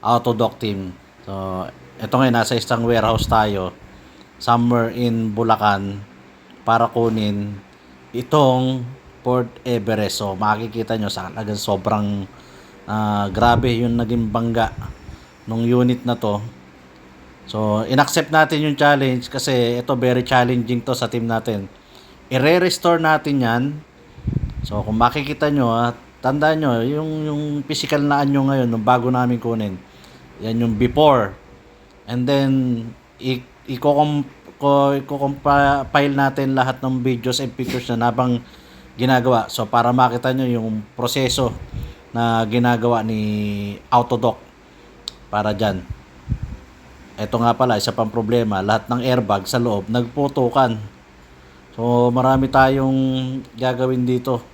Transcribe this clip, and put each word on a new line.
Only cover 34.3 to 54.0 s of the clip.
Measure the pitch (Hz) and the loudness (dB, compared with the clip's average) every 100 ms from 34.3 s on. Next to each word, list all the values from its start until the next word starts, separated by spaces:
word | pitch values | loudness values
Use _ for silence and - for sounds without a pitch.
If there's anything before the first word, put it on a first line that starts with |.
| - - - | -10 -20 -4
ko-, | 143 143 139 139 | 2 4 4 0
i-compile | 139 143 139 139 147 143 143 139 135 151 143 139 | -4 -4 -4 -2 2 4 4 2 0 0 2 2
natin | 139 139 135 131 | 0 0 -2 0
lahat | 127 131 | 0 -2
ng | 131 131 123 | -4 -2 -2
videos | 123 123 120 | -2 -2 -4
and | 131 | -4
pictures | - 127 127 120 | -8 -6 -6 -4
na | 117 120 | 0 0
habang | 113 127 120 - - - - - - | 2 0 0 -6 -20 -20 -20 -20 -4
ginagawa. | 127 127 123 120 - | 2 2 4 2 0
So, | - 107 | -6 0
para | 120 120 | 2 2
makita | 123 127 120 131 | 4 2 2 -2
nyo | 131 127 | -2 -2
yung | 120 113 107 104 - | -2 -2 -6 -8 -6
proseso | 120 143 131 143 123 - - - - - - | -4 0 -2 0 -2 -4 -12 -12 -12 -14 -10
na | 120 117 113 113 | -2 0 0 0
ginagawa | 120 120 120 117 117 110 | 2 2 2 2 0 0
ni | 110 107 104 104 101 101 101 - | -4 -2 -2 -4 -4 -6 -10 0
Autodoc | 123 120 120 117 - - - - - - - - - - | 2 2 0 -2 -4 -14 -20 -20 -20 -20 -18 -18 -18 -6
para | 104 104 | -2 -2
dyan. | 101 107 95 90 - - - - - - - - - - - - - | 0 -2 -2 -8 -16 -18 -20 -8 -6 -6 -14 -18 -20 -20 -20 -20 -10
Ito | 104 117 | -4 0
nga | 117 117 | 2 2
pala, | 127 107 | 2 2
isa | - 113 | 0 -2
pang | 107 | -2
problema, | 117 107 120 113 98 | -2 0 2 2 0
lahat | 98 110 - | 0 0 0
ng | 120 127 | -2 0
airbag | 127 104 101 92 | 0 0 -2 0
sa | 127 | -2
loob | 120 101 98 | 0 -2 -2
nagputukan. | 117 120 135 139 139 123 139 127 110 104 - - - - - - - - - | -2 -2 -2 -2 0 0 2 2 0 -8 -18 -20 -20 -20 -20 -20 -20 -18 -6
So, | 117 120 120 | 2 4 4
marami | 120 131 135 131 | 4 2 2 4
tayong | 135 135 135 135 131 131 131 127 131 113 113 | 4 4 4 0 0 0 -2 -4 -8 -12 -4
gagawin | 127 123 127 127 | -4 0 -2 0